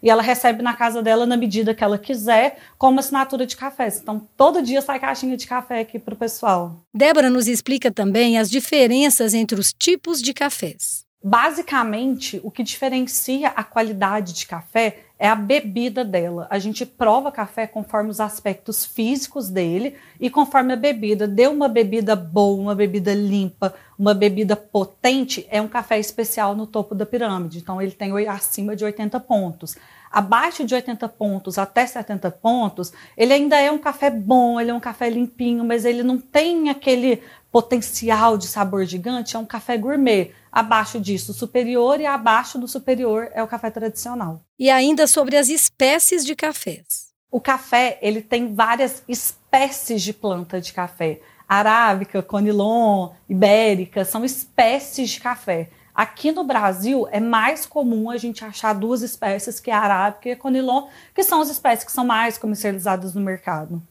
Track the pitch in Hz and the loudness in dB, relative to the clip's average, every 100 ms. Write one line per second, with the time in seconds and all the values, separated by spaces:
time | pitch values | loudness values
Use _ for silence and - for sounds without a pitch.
0 | 226 220 220 247 247 226 240 226 233 226 | 6 4 4 2 2 2 -2 0 -2 0
1 | 220 220 240 247 226 196 220 220 208 208 | 2 2 4 0 0 0 0 0 0 0
2 | - 254 208 220 269 277 - _ 262 262 | -4 -6 4 4 4 -2 -20 _ 4 4
3 | 277 277 269 262 247 - 269 269 240 202 | 0 0 0 -2 -4 -6 -10 -4 -4 -4
4 | - 214 - _ 285 349 254 269 277 269 | -8 -10 -10 _ 4 6 0 -2 -2 -4
5 | 269 262 254 254 - 247 247 240 220 226 | -2 -4 -4 -6 -4 -6 -4 -6 -6 -8
6 | 220 214 233 - 226 175 175 165 _ 214 | -10 -6 -6 -2 0 0 0 -10 _ 2
7 | 285 311 262 254 226 240 - 262 247 208 | 4 6 4 4 0 -2 -2 0 0 0
8 | 196 202 240 226 214 226 - 302 240 247 | 0 2 4 4 2 0 0 4 4 6
9 | 285 - 226 226 220 202 196 - - 359 | 4 2 2 2 0 0 -2 0 0 0
10 | - 320 247 269 285 - - 254 - - | 0 -4 -2 -2 -2 -2 -8 -8 -8 -8
11 | - _ 196 233 277 311 339 277 226 214 | -12 _ 2 4 4 0 -2 -2 0 -2
12 | 254 254 - 196 214 - 226 - 269 254 | -2 -4 -6 -10 -10 -8 -6 -4 -2 -2
13 | 254 - - 269 294 - 214 226 226 202 | -2 -4 -2 -2 -2 -4 -4 -2 -2 -2
14 | 196 214 185 170 - 170 - 226 226 214 | -2 -2 -4 -8 -10 -12 -4 -2 -2 -4
15 | _ _ 202 220 202 285 254 190 247 220 | _ _ 0 0 2 0 0 -4 -4 -4
16 | 233 185 170 175 - 202 196 214 247 _ | -2 -2 -2 -6 -6 -4 -4 -6 -10 _
17 | 233 233 277 277 202 - 220 220 202 214 | 2 4 2 -6 -8 -6 -8 -8 -4 -4
18 | 214 214 214 208 208 190 - 214 - - | -4 -4 -6 -4 -6 -6 -6 -8 -6 -4
19 | 226 277 269 294 208 185 170 180 262 269 | -2 -2 -4 -8 -6 -2 -2 -2 -4 -8
20 | - _ 247 269 285 269 254 254 285 240 | -20 _ -2 0 2 2 2 0 0 0
21 | 208 208 208 202 254 294 277 226 214 220 | 0 0 0 4 4 4 2 2 2 0
22 | 208 214 165 175 202 196 202 202 208 196 | 0 -2 0 2 2 2 -2 0 0 0
23 | 190 202 208 202 190 - 190 190 - - | 0 0 0 0 -2 -2 -6 -6 -20 0
24 | 196 202 208 196 208 208 - 208 190 _ | 2 4 2 2 0 -2 -2 -2 -2 _
25 | 247 269 254 - - 214 214 240 226 220 | 0 0 -2 -6 -4 -4 -2 -6 -2 -2
26 | 214 - 226 - 202 202 214 214 196 196 | -2 -4 -4 -2 -2 -2 -4 -4 -4 -4
27 | 208 247 226 190 170 165 170 185 190 190 | -4 -2 -2 -4 -6 -8 -10 -6 -6 -6
28 | 196 196 214 202 - - 208 208 214 208 | -6 -4 -4 -4 -6 -4 -6 -4 -6 -4
29 | 214 247 254 220 180 165 165 - - - | -6 -6 -2 0 0 -8 -14 -16 -18 -20
30 | - - 196 233 320 339 254 247 247 226 | -4 -2 2 2 2 -4 -4 -4 -4 -8
31 | 220 - 214 190 190 185 196 - 247 247 | -10 -6 -4 -4 -6 -6 -2 0 0 -4
32 | 214 196 185 - 226 247 214 - 180 - | -8 -6 -6 -2 0 0 0 -4 -10 -12
33 | - - 233 277 285 294 285 302 302 277 | -20 0 4 4 6 4 4 2 -4 0
34 | 285 233 196 254 240 233 233 240 240 226 | 0 0 4 4 6 2 -2 -4 -6 -4
35 | 240 233 247 - 240 240 233 233 240 247 | -2 -2 -4 -2 -2 0 0 0 0 0
36 | 247 254 - 294 330 339 302 285 277 254 | 0 -2 0 2 2 0 0 -2 0 2
37 | 254 233 - - _ 240 226 247 214 - | 2 0 -4 -20 _ 2 2 -2 -2 -6
38 | 226 220 226 214 175 - 196 196 185 185 | 0 4 4 2 -2 -4 -2 -2 -2 -4
39 | 180 247 233 226 220 226 - 240 220 285 | -6 -6 -6 -8 -8 -10 -4 -4 -2 2
40 | 262 208 175 - _ - 220 220 208 196 | 4 4 0 -8 _ -2 2 2 0 -6
41 | 190 190 - 202 226 247 240 247 240 285 | -4 -4 -6 -8 -4 -2 0 2 2 2
42 | 294 277 226 220 254 269 247 262 - 254 | 0 0 2 2 0 -8 -8 -8 -2 0
43 | 247 220 233 - 220 233 220 220 220 214 | 0 -2 -4 -6 -6 -6 -8 -6 -8 -8
44 | 240 247 180 160 _ _ 262 262 262 311 | -10 -8 -8 -8 _ _ 2 4 4 4
45 | 302 - 269 285 262 311 - _ 262 311 | 2 2 2 2 2 0 -2 _ 2 4
46 | - 359 269 311 311 302 - 160 _ - | 2 0 -2 -4 -6 -6 -10 -12 _ -12
47 | - _ _ 247 - 262 - 240 247 - | -12 _ _ -4 0 -2 2 2 2 0
48 | 208 214 214 240 240 208 226 240 262 254 | -2 -2 -2 -2 -2 2 2 4 0 -2
49 | - 240 - - _ 262 269 269 - 226 | -10 -6 -6 -8 _ 2 2 -2 -4 -4
50 | 185 214 214 180 170 185 175 - 175 - | -4 -6 -4 -4 -4 -8 -8 -8 -8 -4
51 | 165 151 _ _ _ 196 214 220 233 196 | -4 -4 _ _ _ 2 4 4 4 2
52 | 196 196 180 208 208 208 202 233 226 196 | -2 -6 -4 -2 0 2 2 2 2 2
53 | 175 - _ 185 202 214 220 196 180 - | -2 -10 _ 2 6 6 4 2 -2 -4
54 | 190 220 254 262 - - 226 269 277 - | -4 -4 -4 -6 -6 2 4 4 -4 -6
55 | 240 - 240 240 - 170 165 _ _ - | -6 -4 -6 -6 -4 -4 -4 _ _ -2
56 | - - 294 320 285 247 202 185 208 269 | -2 -2 -2 -2 0 2 2 0 0 0
57 | 226 208 226 226 226 311 - 302 254 226 | 0 -2 0 2 2 0 -4 -2 0 0
58 | 220 240 233 220 220 202 220 202 220 247 | -2 -6 -8 -10 -14 -4 -2 0 -2 -2
59 | 240 - 214 196 220 226 - 214 208 196 | -4 -4 -4 -4 -6 -10 -2 0 2 2
60 | 202 208 247 247 269 262 262 269 269 - | 0 -4 -10 -8 -2 -2 0 -2 -2 -20
61 | - - 392 330 302 302 277 226 - - | -10 -2 2 2 0 0 0 0 -2 -4
62 | 247 220 233 220 220 208 208 190 190 185 | 0 2 0 -2 -6 -4 -4 -4 -2 -2
63 | 185 185 196 185 - 160 156 170 165 | -4 -6 -6 -6 -6 -8 -6 -10 -12